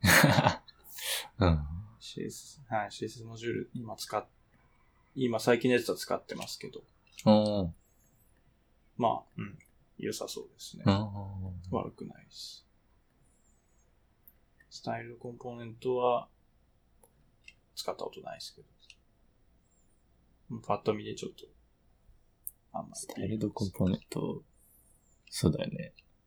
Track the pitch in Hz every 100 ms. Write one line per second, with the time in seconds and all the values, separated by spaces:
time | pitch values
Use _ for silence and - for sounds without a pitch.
0 | 95 - 143 131 - - - - - -
1 | - - - - 92 80 73 85 107 -
2 | - - - - - - 139 110 101 -
3 | 110 117 113 113 117 120 - - 113 107
4 | - 107 - _ _ _ _ _ _ _
5 | _ - 127 113 117 120 127 123 - 90
6 | - 92 - - - - - - - _
7 | _ - - 107 107 104 87 82 _ _
8 | _ _ _ _ _ _ _ _ _ -
9 | 117 - - - 104 - - _ _ -
10 | 107 110 - - - - - - - 98
11 | 107 101 101 98 95 90 - 117 - -
12 | - - - - - - - _ _ _
13 | _ _ _ _ _ _ _ _ _ _
14 | _ _ - - _ _ _ - - 117
15 | 117 120 127 120 123 120 117 117 131 127
16 | 123 120 - _ _ _ _ _ _ _
17 | - _ _ _ - - _ - - -
18 | - - - - - - - _ - -
19 | _ _ _ _ _ _ _ _ _ _
20 | _ _ _ _ - 113 - 104 - 107
21 | 107 107 - - - - _ _ _ _
22 | - - _ _ - - _ - 78 -
23 | - - 98 107 107 - 98 - 92 -
24 | - - - - - _ _ _ _ _
25 | _ _ _ - - - - - - -
26 | - _